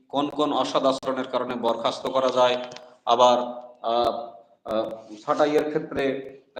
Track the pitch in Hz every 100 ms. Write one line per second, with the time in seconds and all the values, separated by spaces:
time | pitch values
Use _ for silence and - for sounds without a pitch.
0 | _ 135 147 147 147 135 127 147 135 131
1 | 131 127 127 123 123 120 113 110 - -
2 | 131 131 127 123 127 151 - - - -
3 | - 120 123 123 123 - - - 113 117
4 | 127 - - - _ _ - 107 - -
5 | - - - 151 151 151 151 156 - 135
6 | 139 127 - - _